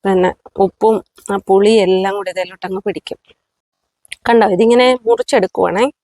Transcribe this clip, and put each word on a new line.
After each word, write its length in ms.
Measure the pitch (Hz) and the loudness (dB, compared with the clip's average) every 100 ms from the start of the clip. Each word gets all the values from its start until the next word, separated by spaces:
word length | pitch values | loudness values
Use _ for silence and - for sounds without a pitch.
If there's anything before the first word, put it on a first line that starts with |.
പിന്നെ 260 | 196 190 180 - - - | 0 0 0 -4 -16 -2
ഉപ്പും 300 | 196 - 220 220 - _ - | -2 0 0 0 -6 _ -8
ആ 40 | 202 - | -8 0
പുളിയും 340 | 190 202 226 185 | 2 4 2 2
എല്ലാം 260 | 185 190 202 | 0 -2 -6
കൂടി 120 | 185 | -8
ഇതിലോട്ടങ്ങ് 460 | 180 180 185 180 190 208 | -8 -10 -10 -10 -8 -8
പിടിക്കും. 320 | 202 - - _ _ _ _ _ _ _ _ _ - - | -10 -12 -18 _ _ _ _ _ _ _ _ _ -10 0
കണ്ടോ, 180 | 233 214 | 2 2
ഇതിങ്ങനെ 320 | 180 226 240 254 254 220 | 2 2 4 2 0 0
മുറിച്ചെടുക്കുവാണേ. 760 | 233 - 254 185 - 180 175 262 - | -2 0 -2 -2 -2 -2 0 -2 -4